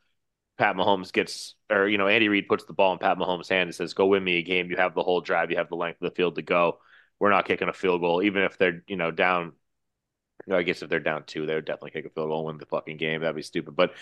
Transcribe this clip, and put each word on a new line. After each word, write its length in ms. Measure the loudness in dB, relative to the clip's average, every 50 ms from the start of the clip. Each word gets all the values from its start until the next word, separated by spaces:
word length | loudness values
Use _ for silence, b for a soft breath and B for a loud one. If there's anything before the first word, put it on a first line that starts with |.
| _ _ _ _ _ _ _ _ _ _ _ 0
Pat 180 | 2 2 2
Mahomes 360 | 2 2 2 2 0 -2 -2
gets, 420 | 0 0 0 0 -4 -12 -12 -16 -18 _ _ 0
or, 180 | 2 2 4 2
you 100 | 2 2
know, 100 | 4 4
Andy 200 | 4 4 4 4
Reid 200 | 2 2 2 0
puts 160 | -2 -2 -2
the 80 | -6 0
ball 180 | 2 2 2
in 60 | 2 2
Pat 200 | 0 0 0 0
Mahomes' 300 | 0 -2 -2 -4 -2 0
hand 180 | 0 0 0 -2
and 60 | -4
says, 200 | -6 -8 -6 0
"Go 120 | 2 4
win 180 | 4 4 4 2
me 140 | 2 0 0
a 40 |
game. 280 | 0 0 0 0 0 -2
You 60 | 0 0
have 160 | 0 0 0
the 80 | -2 0
whole 160 | 2 0 0
drive. 300 | 0 0 0 0 0 0
You 80 | -2 -2
have 100 | -2 -4
the 60 | -4
length 260 | -4 -4 -6 -6 -6
of 80 | -8 -6
the 40 | -2
field 200 | 0 -2 0 0
to 60 | -4
go. 380 | -4 0 2 2 2 2 0 b b b b b b b b 0
We're 100 | 2 4
not 160 | 4 4 2
kicking 220 | 0 0 -2 -2 -4
a 40 | -4
field 260 | -2 0 0 0 2
goal," 200 | 2 0 2 2
even 200 | 2 2 2 2
if 160 | 0 0 2 2
they're, 240 | 2 2 2 -2 -8 -10
you 80 | -4
know, 140 | -2 -2 -2
down. 400 | 0 0 2 2 2 0 -2 -6 -12 _ _ _ _ _ _ _ _ _ _ _ _ _ _ _ _ -16 -6
No, 100 | -2 0 0
I 40 | 0
guess 180 | 0 -4 -4
if 80 | -4 -4
they're 100 | -4 -2
down 240 | 0 -2 -4 -4 -6
two, 200 | -10 -8 -6 -4
they 80 | -4 -4
would 120 | -4 -4
definitely 260 | -6 -8 -8 -10 -12
kick 140 | -12 -12 -12
a 40 | -10
field 200 | -8 -6 -6 -4
goal 100 | -4 -4
and 60 | -6 -6
win 100 | -10 -12
the 80 | -10
fucking 300 | -6 -8 -6 -6 -8 -8 -6
game. 220 | -4 -4 -2 -2
That'd 140 | -4 -4 -4
be 60 | -6
stupid. 340 | -10 -8 -8 -8 -8 -6 0
But 180 | 0 0 0 B B